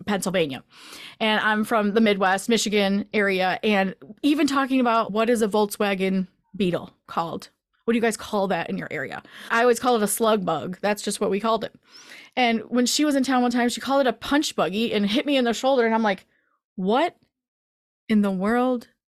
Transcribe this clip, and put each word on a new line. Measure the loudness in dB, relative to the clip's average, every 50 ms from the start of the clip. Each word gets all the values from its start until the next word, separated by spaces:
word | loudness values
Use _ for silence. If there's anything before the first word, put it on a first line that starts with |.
| 0
Pennsylvania. | -2 -2 -2 -2 -2 0 0 0 -2 -4 -8 -14 _ _ -20 -20 -20 -20 -20 -20 -18 -8 -4
And | -2 0 0 2
I'm | 2 2 2 0 0
from | 0 0 0 2 2 2
the | 4
Midwest, | 4 4 4 2 2 2 2 0 0 0
Michigan | 0 0 0 0 0 2 2 2 0 -2 -2 -2 -2
area. | 0 0 2 2 0 0 0 -2 0 0
And | 0 2 2 0 0 -4 -8 -16 -20 -10 _ 0
even | 0 2 2 2
talking | 0 0 0 0 2 2 2
about | 2 2 2 2 0 0 -2
what | 0 0 2
is | 2 2 2
a | 0
Volkswagen | 2 0 0 0 -2 -2 -2 -2 -2 -2 -2 0 0 -2 -2 -4 _ _ _ _ -6
Beetle | -2 -2 -2 -2 -2 -6 -10 -18 _ _
called? | -10 -6 -6 -6 -4 -6 -10 -12 -14 _ _ _ _ _ _ _
What | -2 0
do | 0
you | 0
guys | 0 -2
call | -4 -6 -4 -2 -2 0 0
that | -2 -2 -4 -4
in | -6 -8
your | -8 -8
area? | -8 -8 -8 -8 -10 -12 -14 -16 -20 -18 -8 -2
I | 0 2
always | 4 4 2 2
call | 2 2 2
it | 2 2
a | 0
slug | 0 0 2 2 2 2 0
bug. | -2 -4 -4 -4 -6 -8 -4
That's | -2 -2 -2 -2 -4
just | -6 -4 -2
what | -2 -2
we | -2 0
called | 0 0 -2 -2 -2
it. | -6 -12 _ _ _ -20 -20 -20 -20 -20 -20 -20 -8 -2
And | 0 0 2 0 0 -2 -2
when | 0 0 0
she | 0 0 0 2
was | 2 2
in | 2 2
town | 2 2 2 2
one | 2
time, | 2 0 0 0
she | -2 -4 -2
called | 0 2 2 2
it | 2
a | 0
punch | -4 -2 0 0 0 0 0 -2
buggy | -2 -2 0 0 -2 -2 -2 0
and | 0 0 0
hit | 0 0 0
me | 0 0
in | 0 2
the | 0 0
shoulder. | 0 0 2 2 4 2
And | 2 2
I'm | 2 2
like, | 0 -2 -2 -6 _ _ _ _ _ _ _ _ _ _
"What | -4 -2 0 2 2 2 0 -2 _ _ _ _ _ _ _ _ _ _ _ _ _ _ _ _ _ _ 0
in | 2 2 2
the | 2
world | 0 -2 0 0 0 2 2 0 0 -2 -6 -10 _ _ _ _